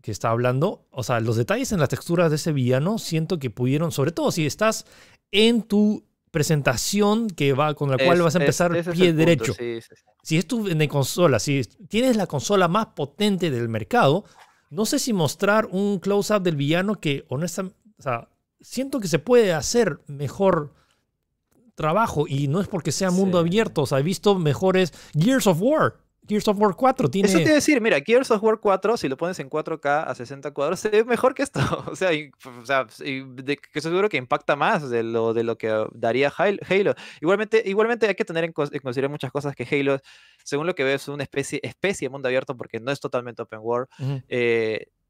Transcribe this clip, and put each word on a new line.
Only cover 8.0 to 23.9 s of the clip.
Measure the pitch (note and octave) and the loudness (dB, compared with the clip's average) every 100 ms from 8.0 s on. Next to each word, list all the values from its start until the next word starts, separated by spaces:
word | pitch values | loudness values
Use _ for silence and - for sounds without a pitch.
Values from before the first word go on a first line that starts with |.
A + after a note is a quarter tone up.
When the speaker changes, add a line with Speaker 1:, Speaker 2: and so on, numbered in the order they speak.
| C3 F3 | 4 4
Speaker 2:
Es-, | |
Speaker 1:
vas | E3+ | 4
a | E3+ | 2
Speaker 2:
es-, | |
Speaker 1:
empezar | C#3+ - F3 E3+ | 2 2 0 0
Speaker 2:
ese | E3+ | -2
es | E3 | 2
Speaker 1:
pie | F3+ | 4
Speaker 2:
el | |
punto, | D#3 | 4
Speaker 1:
derecho. | E3 D#3 A2+ | 4 4 0
Speaker 2:
sí, | G2+ A#2+ A2+ | -4 -6 -8
sí, | - | -12
sí. | _ _ _ | _ _ _
Speaker 1:
Si | - D#3 | -2 -2
es | F#3+ | 0
tu, | A#3+ | -2
de | G3+ D#3+ D3+ | -2 0 0
consola, | C#3+ B2+ - F3 A#2 | 0 0 2 4 4
si | - C#3 - _ F#3+ | 0 -2 -2 _ -6
tienes | G#3 C4 A3 | 0 2 2
la | F#3 | 0
consola | C#3+ - G3+ F3 | -4 0 2 2
más | G3+ G#3+ | 2 -2
potente | - C#3+ - G#3 F#3+ F3 | -6 -8 -2 0 0 0
del | A#2+ A#2 | -2 -2
mercado, | A2 A2+ A#3+ C#3 D3+ - - - _ _ | -4 0 2 4 2 -2 -20 -20 _ _
no | D3 | -6
sé | A3 D4 | -2 -2
si | - | 0
mostrar | G3+ D3+ - G3 G#3+ A3 | 0 0 0 0 2 0
un | F3+ G3+ G3+ | -2 -2 -2
close-up | F#3+ G3+ G3 G#3+ | 0 0 2 0
del | F3+ D3 | 0 0
villano | C#3+ E3+ F#3+ G3+ | 0 0 0 -2
que, | D#3 C#3 - | -4 -4 -6
honestamente, | C3 E3+ - F#3+ - G#3+ _ | -6 -6 -6 -10 -12 _ _
o | |
sea, | C3+ A#2 - _ _ _ | -6 -6 -8 _ _ _
siento | - - C4+ C4+ | -12 -8 -6 -4
que | G3 | -2
se | D3+ | -2
puede | - B3 G#3 | 4 4 6
hacer | D#3+ - A#3+ G#3 C#3+ - | 2 0 0 0 -2 -10
mejor | C#3+ C#3+ - G3 E3 D3 _ _ _ _ _ _ _ _ _ - - | -8 -6 0 2 2 -2 _ _ _ _ _ _ _ _ _ -16 -6
trabajo | D3+ F#3 A3+ D3 D3 | -2 0 0 0 -2
y | C#3 C#3+ | 0 0
no | E3 | 0
es | F#3+ | -2
porque | F#3 E3 | -4 -2
sea | - F#3+ | -2 0
mundo | F3+ G3 F3 | 2 2 2
Speaker 2:
Sí. | E3 | 2
Speaker 1:
abierto. | G3+ A3 G#3+ | 2 0 0
O | |
sea, | C3+ | 0